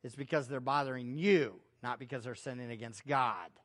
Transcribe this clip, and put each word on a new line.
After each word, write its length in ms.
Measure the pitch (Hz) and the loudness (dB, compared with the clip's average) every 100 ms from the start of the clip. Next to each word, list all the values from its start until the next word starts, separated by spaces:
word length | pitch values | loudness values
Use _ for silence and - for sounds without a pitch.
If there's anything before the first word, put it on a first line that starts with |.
it's 120 | 127 120 | -14 -12
because 320 | 139 156 127 | 0 0 0
they're 120 | 135 | -4
bothering 580 | 127 147 139 127 123 143 | 0 0 0 -4 -4 0
you, 380 | 190 185 123 - _ _ | 6 6 6 -2 _ _
not 160 | 123 120 | -6 -6
because 260 | 127 135 | -6 -8
they're 120 | 117 117 | -6 -8
sinning 340 | 143 123 120 | -8 -8 -8
against 360 | 113 117 117 139 | -8 -10 -12 0
God. 420 | 139 123 98 85 _ | 2 4 0 -8 _